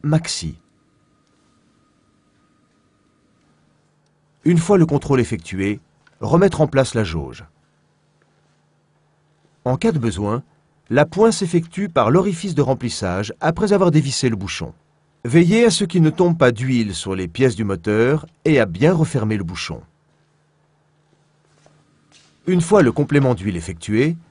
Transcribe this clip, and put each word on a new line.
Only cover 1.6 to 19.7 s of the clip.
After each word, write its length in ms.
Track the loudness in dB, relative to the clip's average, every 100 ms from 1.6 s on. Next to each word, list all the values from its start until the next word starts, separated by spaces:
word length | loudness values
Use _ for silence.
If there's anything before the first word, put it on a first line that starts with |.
| _ _ _ _ _ _ _ _ _ _ _ _ _ _ _ _ _ _ _ _ _ _ _ _ _ _ _ _ 2
Une 140 | 2
fois 180 | 4 4
le 80 | 4
contrôle 340 | 2 0 0
effectué, 600 | 0 -4 -8 -4 -4 -4 _ _ _ _
remettre 400 | 0 2 2 2
en 60 | 0
place 260 | 2 0
la 100 | -2
jauge. 420 | -4 -4 -8 -14 -20 _ _ _ _ _ _ _ _ _ _ _ _ _ _ _ _ _ _ _ _ _ -4
En 100 | 0
cas 160 | 0
de 80 | 0
besoin, 440 | -2 -2 -4 -4 -8 _ _ _ _
la 140 | 0 0
pointe 260 | 4 2
s'effectue 560 | 2 -2 -2 -2 -8 -4
par 220 | 0 2
l'orifice 420 | 2 2 -4 -4
de 80 | -2
remplissage 720 | -2 -2 -4 -6 -4 -4 -6 -4
après 320 | -4 -2 0
avoir 160 | 2 4
dévissé 400 | 2 0 -2 -2
le 60 | -4
bouchon. 380 | -8 -10 -12 -14 _ _ _ _ 0
Veillez 400 | 2 4 4 2
à 60 |
ce 120 | 2
qu'il 200 | -2 2
ne 80 | 2
tombe 260 | 2 0 4
pas 140 | 2
d'huile 420 | 2 -2 0 -2
sur 220 | -6 -8 -6
les 120 | -6
pièces 280 | 0 0 0
du 80 |
moteur 640 | -4 -4 -2 0 2 0 -4 _ -2
et 140 | 0
à 80 | 0
bien 260 | 2 2
refermer 420 | 2 0 -2 -2 -4
le 80 |
bouchon. 380 | -6 -10 -12